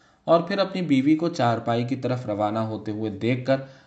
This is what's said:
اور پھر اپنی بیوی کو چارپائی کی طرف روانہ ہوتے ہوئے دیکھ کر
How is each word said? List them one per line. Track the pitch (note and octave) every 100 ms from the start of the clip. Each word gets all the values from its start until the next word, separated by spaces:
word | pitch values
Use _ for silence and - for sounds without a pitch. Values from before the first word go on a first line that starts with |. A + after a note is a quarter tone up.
| _ _
اور | - E3+
پھر | E3+ G3
اپنی | F#3 F#3+
بیوی | E3 C3+ C3+ D#3
کو | E3
چارپائی | E3+ A#2+ A2+ A#2 A#2
کی | B2 C3
طرف | B2 B2 -
روانہ | G#2 G#2 A2
ہوتے | A2 G#2+ G#2+
ہوئے | G#2 A2
دیکھ | G2 A2 B2+ B2+
کر | C3+ - -